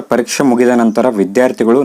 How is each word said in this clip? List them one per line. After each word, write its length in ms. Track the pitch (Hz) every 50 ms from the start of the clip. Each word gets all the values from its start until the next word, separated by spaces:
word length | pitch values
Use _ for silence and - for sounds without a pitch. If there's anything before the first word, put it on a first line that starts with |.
| - -
ಪರೀಕ್ಷೆ 320 | 120 120 117 - - - 147 131
ಮುಗಿದ 220 | 117 117 123 120 123 120
ನಂತರ 280 | 117 113 104 117 113 127 113 101
ವಿದ್ಯಾರ್ಥಿಗಳು 640 | 95 92 101 123 127 127 120 - 117 110 120 139